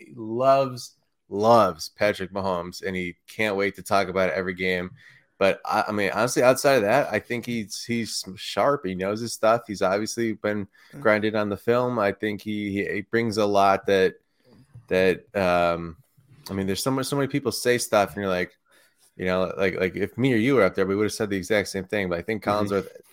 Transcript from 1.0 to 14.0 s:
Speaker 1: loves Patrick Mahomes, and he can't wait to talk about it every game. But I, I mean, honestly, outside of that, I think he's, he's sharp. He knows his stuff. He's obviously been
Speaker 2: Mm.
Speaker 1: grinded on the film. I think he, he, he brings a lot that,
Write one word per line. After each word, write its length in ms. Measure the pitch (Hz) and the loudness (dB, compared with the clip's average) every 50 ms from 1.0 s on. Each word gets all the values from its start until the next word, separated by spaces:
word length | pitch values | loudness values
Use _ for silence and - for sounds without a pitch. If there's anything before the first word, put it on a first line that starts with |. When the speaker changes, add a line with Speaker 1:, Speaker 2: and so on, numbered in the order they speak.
| _ _ _ _ _ - | _ _ _ _ _ -8
Speaker 1:
loves 640 | 98 98 104 113 117 117 104 92 85 78 - - | -4 2 4 6 8 8 8 6 2 -4 -10 -14
Patrick 420 | _ - 104 104 101 - 95 90 95 | _ 0 0 0 0 0 -6 -8 -6
Mahomes, 500 | 101 95 98 92 87 85 90 87 - - | -6 -4 -2 -2 -4 -4 -8 -10 -10 -8
and 120 | 95 92 | -6 -6
he 200 | 92 90 87 85 _ _ - | -4 -6 -6 -8 _ _ -12
can't 280 | - - 110 107 98 | -6 -2 -2 0 0
wait 200 | 98 101 101 - | 0 -2 -2 -4
to 60 | - 87 | -6 -6
talk 260 | - 104 98 98 90 | -2 0 0 0 0
about 220 | 90 95 92 90 | 0 0 0 0
it 40 | - | 0
every 200 | 95 92 92 92 | -2 -4 -4 -4
game. 360 | 90 92 92 92 90 90 92 - - - - - - _ _ _ - | -4 -2 -2 0 -2 -2 -6 -10 -16 -20 -20 -20 -20 _ _ _ 0
But 220 | 98 95 92 - - | 2 2 2 0 -2
I, 200 | - - 107 - - | -2 0 0 0 0
I 40 | 107 | -2
mean, 180 | 104 101 87 - | -2 -2 0 0
honestly, 300 | 98 113 131 - 151 123 | 0 0 0 2 4 4
outside 320 | 127 131 131 - 143 139 | 4 4 4 4 2 4
of 80 | 123 101 | 4 4
that, 300 | 101 117 143 - - 107 | 2 2 2 2 0 -2
I 60 | 104 | -4
think 280 | - - 120 117 107 | -4 -4 -6 -6 -6
he's, 360 | 120 120 113 104 95 - - - | -6 -6 -6 -6 -8 -10 -10 -8
he's 400 | - 120 117 110 - - - - 92 92 | -4 -4 -4 -4 -4 -6 -8 -10 -10 -14
sharp. 480 | - - - - 98 107 139 143 143 - | -14 -12 -6 -2 0 2 2 0 0 -2
He 100 | 92 92 | -6 -6
knows 260 | 92 92 98 107 110 | -4 -4 -4 -4 -4
his 120 | 120 110 - | -6 -8 -4
stuff. 300 | - - 110 113 117 - | 0 2 2 2 2 0
He's 160 | - 101 92 101 | -4 -6 -2 0
obviously 520 | 92 98 104 110 107 - 117 117 113 107 | 0 0 0 -2 -4 -4 -4 -2 -4 -4
been 320 | - - 104 104 104 98 - _ _ - - - | -4 -4 -4 -4 -4 -6 -10 _ _ -20 -20 -10
Speaker 2:
Mm. 60 | 143 | -2
Speaker 1:
grinded 340 | 139 110 107 107 104 110 104 | 2 2 2 4 2 0 0
on 140 | 110 104 101 | 0 -2 -2
the 80 | 98 | -4
film. 420 | 92 - - 117 123 123 123 123 117 | -4 0 0 2 2 2 0 0 0
I 140 | 101 101 92 | 0 0 0
think 300 | - 110 107 104 98 - | 0 -2 -4 -4 -4 -6
he, 280 | 107 107 104 104 101 | -6 -6 -4 -4 -2
he, 140 | 98 101 92 | -2 -2 -2
he 160 | 82 87 104 | -2 -4 -6
brings 380 | 101 - - 113 117 113 98 107 | -4 -2 0 0 0 0 0 0
a 80 | 104 | 0
lot 400 | 101 101 98 98 98 98 98 - | 2 4 4 4 4 4 2 2
that, 300 | - 98 95 | 2 4 4